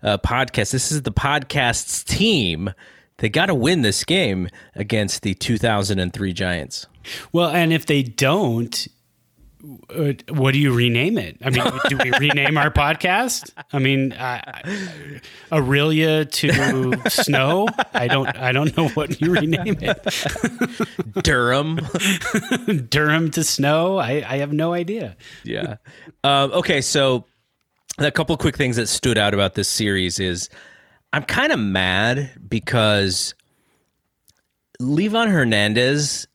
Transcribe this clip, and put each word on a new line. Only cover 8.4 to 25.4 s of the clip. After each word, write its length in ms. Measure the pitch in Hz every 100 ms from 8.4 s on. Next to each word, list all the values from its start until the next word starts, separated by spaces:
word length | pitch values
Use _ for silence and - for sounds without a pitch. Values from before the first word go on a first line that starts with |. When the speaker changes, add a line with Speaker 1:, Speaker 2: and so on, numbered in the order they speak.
| 175 117 117 - - _ _ _ _ _ - _ 151 131 -
Speaker 2:
uh, 240 | - 147 139 -
what 240 | 156 135
do 40 | 135
you 140 | 143
rename 460 | 120 120 117 151 220
it? 180 | 98 -
I 60 | 120
mean, 120 | 123 - - -
do 80 | 135
we 120 | 131 277
rename 400 | 147 143 139 156
our 120 | 147
podcast? 840 | 147 147 160 180 190 254 - - - 147
I 60 | 147
mean, 340 | 131 135 135
uh, 280 | - 127 123 - - 170 202 190 156 143 143 - - -
Aurelia 720 | 160 127 139 151 156 160 156
to 760 | 151 - 143 139 135 131 127 127 -
Snow? 600 | - - 143 135 175 214 - 247
I 140 | 240 123
don't, 180 | 139 131 -
I 140 | 127
don't 260 | 135 151 -
know 120 | 165
what 320 | - 147 -
you 120 | 160
rename 440 | 180 156 147 180 196
it. 1000 | 214 202 - - - - 233 - 247 - 208 - -
<laughs> 80 | 107
Speaker 1:
Durham. 540 | 175 135 120 131 151 165
Speaker 2:
<laughs> 1120 | 160 175 196 185 - - - - 240 185 120
Durham 420 | - 151 156 165
to 120 | 147
Snow? 540 | 156 - 139 156 170 196
I, 260 | 120 143 110
I 120 | 135
have 140 | 143
no 200 | 147 165
idea. 440 | 175 175 220 135 90 - -